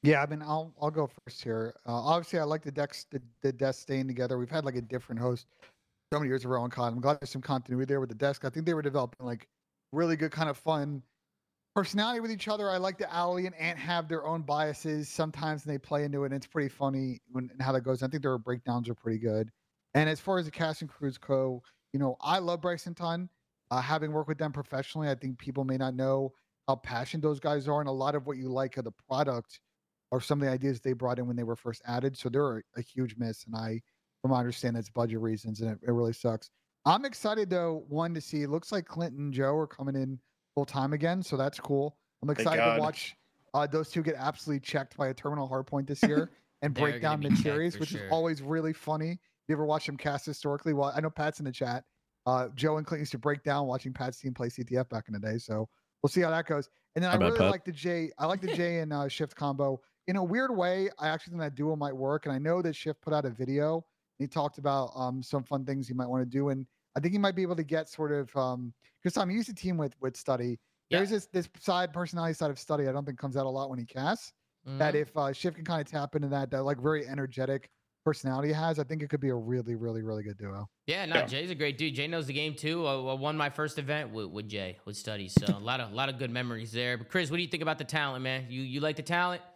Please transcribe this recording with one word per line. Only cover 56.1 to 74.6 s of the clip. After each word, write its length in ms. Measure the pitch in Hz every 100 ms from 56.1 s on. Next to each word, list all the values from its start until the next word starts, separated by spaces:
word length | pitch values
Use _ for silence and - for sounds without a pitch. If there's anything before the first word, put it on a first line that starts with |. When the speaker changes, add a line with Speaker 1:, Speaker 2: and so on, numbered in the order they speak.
| 180
Speaker 1:
how 80 | 170
that 140 | 160 156
goes. 240 | 147 139 _ _ -
And 80 |
then 80 | 180
I 40 | 180
Speaker 4:
I 20 |
bet, 100 | 185
Speaker 1:
really 120 | 226
Speaker 4:
Pat. 120 | 196
Speaker 1:
like 140 | 190 180
the 80 |
Jay, 360 | 151 165 170 160 -
I 80 | 151
like 160 | 190
the 60 | 185
Speaker 3:
<laughs> 80 | 165
Speaker 1:
Jay 240 | 175 170
and, 140 | 156
uh, 160 | 147 139
Shift 260 | - 151 -
combo. 460 | 143 139 139 135 _ _ -
In 80 | 196
a 80 |
weird 320 | 180 220 262 220
way, 340 | 180 185 196 -
I 120 | 151
actually 220 | 160 -
think 100 | 170
that 140 | 151 135
duo 200 | 151 156
might 200 | 143 131
work, 300 | 135 147 147
and 80 |
I 40 | 135
know 240 | 151 175
that 120 | 175 147
Shift 260 | - 147
put 120 | -
out 120 | 151 139
a 40 |
video. 560 | 113 127 139 151 165 165 _ _ _
He 100 | 135
talked 300 | 165 143 -
about, 340 | 143 139 127 131
um, 260 | 127 131
some 200 | 127 143
fun 200 | 131 139
things 240 | 131 139 120
he 60 |
might 140 | 127 123
wanna 180 | 127 127
do, 240 | 131 143
and 160 | 131 131 _ _ -
I 20 |
think 140 | 160
he 60 | 202
might 160 | 202 180
be 80 |
able 120 | 185 175
to 80 |
get 240 | 151 160 156
sort 240 | - 151
of, 240 | 147 131 139
um, 380 | 127 123 123 - _ _
'cause, 120 | 180
Tom, 160 | - 185
you 80 | 208
used 100 | 226
to 80 | 196
team 220 | 185 175
with, 180 | 143 -
with 160 | 131 127
Study. 420 | - 127 120 120 _ _ _
Speaker 3:
Yeah. 80 | 175
Speaker 1:
There's 120 | 196
this, 160 | 214 -
this 200 | 185 170 -
side, 340 | - 180 180
personality 400 | 160 175 175 165
side 160 | 156 156
of 80 | 135
Study 280 | - 151 135
I 40 |
don't 140 | 135 143
think 120 | 127
comes 200 | 139 131
out 80 | 135
a 40 |
lot 200 | 131 135
when 100 | 127
he 60 | 117
casts, 480 | 131 143 226 - _ _ _